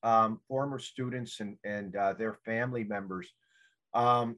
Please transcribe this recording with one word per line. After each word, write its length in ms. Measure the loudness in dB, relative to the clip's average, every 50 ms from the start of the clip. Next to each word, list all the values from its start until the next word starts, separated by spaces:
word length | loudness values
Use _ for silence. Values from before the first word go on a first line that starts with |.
| 2
um, 360 | 6 6 8 6 6 2 -4 _
former 300 | -4 -2 -2 -2 -2 -4
students 640 | -8 -8 -10 -8 -6 -6 -4 -4 -6 -6 -8 -8 -8
and, 180 | -8 -8 -10 -10 -8
and, 320 | -6 -6 -6 -6 -4 -2
uh, 180 | 0 0 0 0
their 220 | 0 -4 -4 -4 -6 -6
family 380 | -4 -2 -2 -2 -2 -2 -4 -4
members, 440 | -4 -4 -6 -6 -6 -8 -8 -8 -12 _ _ _ _ _ _ _ _ _ _ _ _ 0
um, 400 | 2 4 4 4 4 2 0 -4